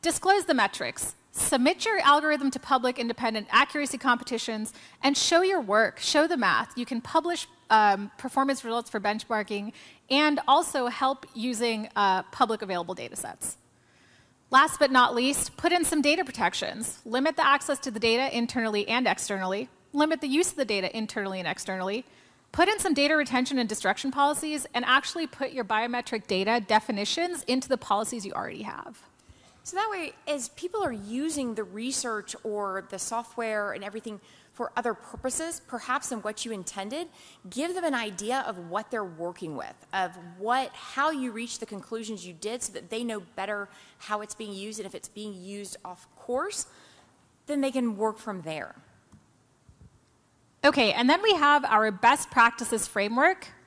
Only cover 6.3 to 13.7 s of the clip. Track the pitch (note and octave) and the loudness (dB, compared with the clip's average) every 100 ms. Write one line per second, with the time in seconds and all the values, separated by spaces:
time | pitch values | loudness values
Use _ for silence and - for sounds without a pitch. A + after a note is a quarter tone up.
6.3 | E4 G3+ A#2+ A3 - A#3+ A#3 - E4 D#4+ | 4 2 2 0 -6 -4 -6 0 0 2
7.3 | F4 - - _ A3 G#3 G3 G3+ - C4 | -4 -6 -14 _ 6 6 4 -2 -10 -4
8.3 | C4+ C4+ C4+ A#3 A#3 A3+ A3 G3+ G#3+ - | 0 0 0 -2 -4 -4 -4 -2 -4 -2
9.3 | A3 G3+ G3+ G#3 - - - _ C4+ D4+ | -4 -2 -6 -6 -12 -20 -20 _ 2 4
10.3 | D4 - C#4 E4 C#4+ A#3+ A#3 C4+ C4+ - | 2 6 4 4 0 -2 0 0 -2 -8
11.3 | A#3 A#3 A3+ A#3 A3 G#3+ - G3+ F#3 - | -6 -4 0 -2 -2 -4 2 4 2 -2
12.3 | - A#3+ A3 G3+ F3+ E3+ F#3 A#2+ - - | 0 0 0 -2 -4 -4 -8 -10 -8 -10
13.3 | - - - _ | -8 -10 -10 _